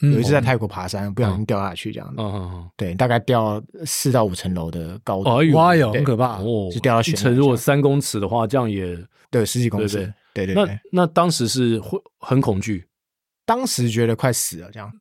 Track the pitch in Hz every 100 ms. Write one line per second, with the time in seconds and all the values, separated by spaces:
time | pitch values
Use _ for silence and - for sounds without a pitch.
0 | 143 143 135 143 120 123 104 - 92 101
1 | 101 98 113 95 107 104 98 85 110 107
2 | 98 127 107 101 90 90 87 - 95 92
3 | 127 117 - 120 110 104 120 - 156 -
4 | 143 123 107 90 92 87 82 85 82 95
5 | - 98 98 120 160 151 175 170 120 113
6 | 139 113 127 104 107 113 95 87 127 113
7 | 117 101 113 123 143 120 131 143 139 139
8 | - 110 98 117 113 135 117 101 92 87
9 | 101 _ _ 123 107 123 120 104 107 104
10 | 95 101 _ 107 95 95 98 101 - 180
11 | 170 165 175 160 117 131 120 113 - -
12 | - _ - 131 131 98 110 98 - _
13 | _ _ _ _ - 233 262 - 120 110
14 | 117 113 131 113 - 82 85 110 104 -